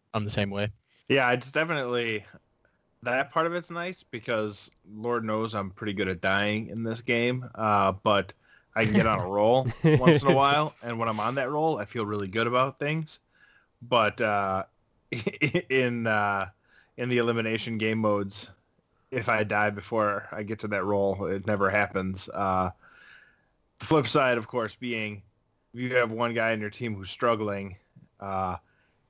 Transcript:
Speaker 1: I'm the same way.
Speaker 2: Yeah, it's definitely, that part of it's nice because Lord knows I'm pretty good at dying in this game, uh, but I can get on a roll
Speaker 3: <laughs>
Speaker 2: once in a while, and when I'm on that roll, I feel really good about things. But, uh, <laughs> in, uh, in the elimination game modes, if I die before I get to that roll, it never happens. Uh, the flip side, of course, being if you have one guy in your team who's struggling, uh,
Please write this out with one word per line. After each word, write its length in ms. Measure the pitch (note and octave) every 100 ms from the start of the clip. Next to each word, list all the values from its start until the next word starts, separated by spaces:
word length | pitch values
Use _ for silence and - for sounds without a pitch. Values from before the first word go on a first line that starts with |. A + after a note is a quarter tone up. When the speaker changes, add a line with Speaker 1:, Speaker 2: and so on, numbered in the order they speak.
| _
Speaker 1:
I'm 100 | A2
the 60 | G#2
same 180 | A2 G2+
way. 240 | G2 G#2 - _ _ -
Speaker 2:
Yeah, 200 | C3+ B2
it's 200 | B2 B2+
definitely, 720 | D3+ D#3+ D#3 B2 B2 A#2 G#2+ - - _ _ _ _ _ _
that 280 | A#2+ B2 C3+
part 140 | E3
of 100 | E3
it's 160 | F3 E3
nice 320 | E3+ F3 F#3
because 680 | - A#2 A#2 A2+ G#2+ G2+ - _ F2+
Lord 320 | G#2+ A#2 A#2+
knows 320 | A2 G#2+ A2+
I'm 160 | G#2+ F#2+
pretty 220 | - G#2+
good 160 | G2 F#2+
at 140 | F2+
dying 460 | F#2+ G2 G#2 G#2+ A2+
in 140 | A2
this 200 | A2+ A2+
game, 440 | B2 A#2 A#2+ B2+ B2 -
uh, 360 | A2 G#2 G2 F#2+
but 300 | A2 G2+ F#2+ - _ _ _
I 120 | A2 A2
can 80 |
get 120 | G#2 A2+
on 140 | G2+
a 80 | F2+
roll 400 | G2+ G#2+ B2+ C3 -
Speaker 3:
<laughs> 80 |
Speaker 2:
once 380 | D#3+ D3+ B2+ D3+
in 60 | C#3
a 60 |
while, 400 | C3+ C#3 D3 D3+ -
and 160 | A#2+ A#2
when 120 | A2+
I'm 100 | A2
on 140 | A2
that 160 | C3+ B2+
roll, 260 | D3+ D#3+ D#3
I 80 |
feel 220 | G#2 A#2+ G#2
really 220 | G#2 G2
good 180 | G#2+ A#2
about 320 | B2 C3+ -
things. 400 | D3 D#3+ D#3 - _ _ _ _ _ -
But, 360 | A#2+ A#2+ G#2+ G2+
uh, 420 | A2 G#2 G2 F#2+ - _ _ _ -
<laughs> 560 | A#2+ A2 - C#3+ F3 -
in, 380 | C3+ B2 A#2+ A2+
uh, 420 | G#2+ G#2 G2 F#2+ _ _ _ _ -
in 120 | B2
the 100 | B2
elimination 580 | A#2 A#2 A2+ A2+ - A2+
game 220 | A2 A2
modes, 520 | G#2+ G2+ G2+ - - - _ _ _ _ -
if 180 | B2+ A#2
I 140 | A2
die 280 | G#2+ G#2 G#2
before 580 | G#2 - A2+ G#2 G2+ -
I 140 | F#2+
get 160 | G#2 G#2+
to 80 | G#2
that 160 | G2+
roll, 420 | F#2+ G2+ G2 F#2+ F2+
it 180 | G2
never 240 | G#2 G2+ G2
happens. 600 | G#2 G2+ G2 F#2+ F#2+ -
Uh, 420 | - G2 F#2 F2+ - - - - - _ _ _ _ _ -
the 40 |
flip 220 | - D#3 A2+
side, 320 | D3+ B2+ A#2+
of 80 | A2
course, 300 | B2 G#2+ -
being 440 | B2 A2+ G#2+ G#2 - _ _ _ _
if 60 | A#2+
you 160 | B2 B2+
have 160 | A#2+
one 220 | A2 A#2+
guy 180 | A2+ A2+
in 80 | A2
your 100 | G#2
team 240 | - A#2+
who's 160 | G2+ F#2+
struggling, 640 | - B2 A2+ G#2+ G2+ G2 G2 _ - _ -
uh, 360 | G2 F#2+ F#2 A2 _ _ _ _